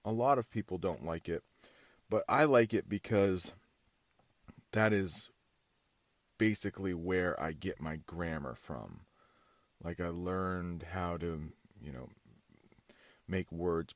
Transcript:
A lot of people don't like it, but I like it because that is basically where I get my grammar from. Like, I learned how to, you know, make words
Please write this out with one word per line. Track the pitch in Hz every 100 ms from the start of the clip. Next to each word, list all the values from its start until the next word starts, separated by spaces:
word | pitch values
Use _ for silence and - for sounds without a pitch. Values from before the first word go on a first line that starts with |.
A | 104
lot | 113 127 135
of | 113
people | 113 - 92
don't | 92 71 76
like | 82 -
it, | 82 - _ - - - _ _
but | 107 -
I | 127 151
like | 123 113
it | 107 -
because | 104 - 104 98 92 - - _ _ _ _ _ _ _ _ - - _
that | 110 110
is | 104 92 76 - _ _ _ _ _ _ _ _ _ _ -
basically | 110 104 101 - 98
where | 87 87 92 90 -
I | 80
get | 78 95 -
my | 78 78 -
grammar | 85 85 78 67 60
from. | - 67 50 50 - _ _ _ _ _ _ _
Like, | 85 87
I | 87
learned | 85 90 92 92 90 87 87 82
how | 92 87 85
to, | 85 80 78 - _ -
you | 73
know, | 65 64 - _ _ _ _ _ _ _ - - - -
make | 92 90
words | 82 87 82 82